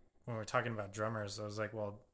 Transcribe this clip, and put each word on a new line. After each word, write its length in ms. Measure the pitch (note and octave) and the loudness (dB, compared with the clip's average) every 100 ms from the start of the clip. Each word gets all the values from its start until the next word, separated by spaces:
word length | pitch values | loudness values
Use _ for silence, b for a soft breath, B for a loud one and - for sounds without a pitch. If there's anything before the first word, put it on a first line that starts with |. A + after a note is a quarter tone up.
| - - - | -20 -10 -4
when 100 | A2+ | -2
we're 80 | G#2+ | 2
talking 260 | B2+ A#2 | 2 4
about 220 | A2 G2 | 0 -2
drummers, 460 | G#2+ G#2+ A2+ G2+ G2+ | 0 2 2 -2 -2
I 40 | G#2 | -2
was 140 | G#2 | 0
like, 140 | G#2+ | 0
well, 260 | A2 G#2 G#2 - | 0 -2 -4 -12